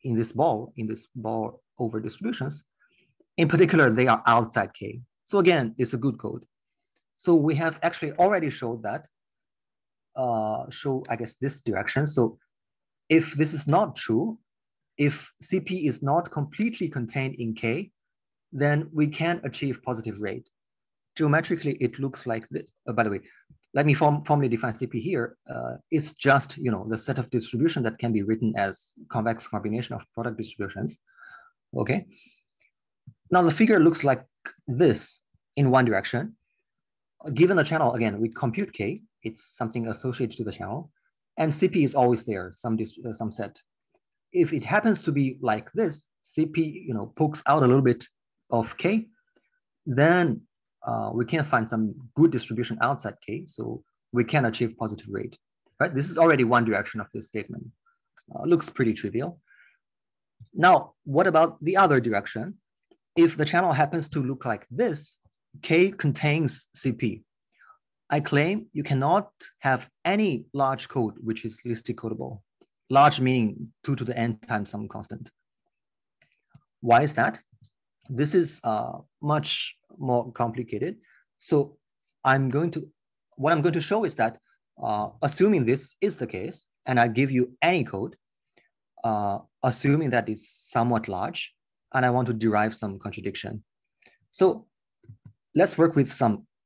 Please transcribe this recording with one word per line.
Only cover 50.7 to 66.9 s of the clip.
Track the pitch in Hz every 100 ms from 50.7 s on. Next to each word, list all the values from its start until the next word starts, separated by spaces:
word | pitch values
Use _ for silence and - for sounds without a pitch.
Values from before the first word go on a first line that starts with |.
| _ -
uh, | 113 107
we | 117 113
can | 160
find | 147 123 110
some | 113 110 117 123 -
good | 165
distribution | 123 - 113 117 113
outside | 120 - 107 -
K, | - 107 -
so | - 113 113 - _ _
we | 120
can | 113 151 120
achieve | 110 117 113
positive | 110 104 104
rate, | 101 110 - _ _ _ _
right? | 165
This | 139 151
is | 165
already | 165 143
one | 117 120
direction | 113 101 101 110
of | 101
this | - -
statement. | 107 - - 120 - _ _ _ _ _
Uh, | -
looks | - 170 -
pretty | - 117
trivial. | 107 104 110 82 87 _ _ _ _ _ _ _ _ _ _ -
Now, | - 175 165 - _
what | 151 143 185
about | 156 165 -
the | 156 190
other | 190 135
direction? | 117 104 - 110 151 - _ _ _ _ _
If | - 170 147
the |
channel | 151 175 180
happens | 147 147 170 147
to | 147
look | 127 127 127
like | 104 -
this, | 123 233 147 147 _ _ _ _ -
K | - 160 190
contains | 196 147 143 151 151 151 - - -
C | 135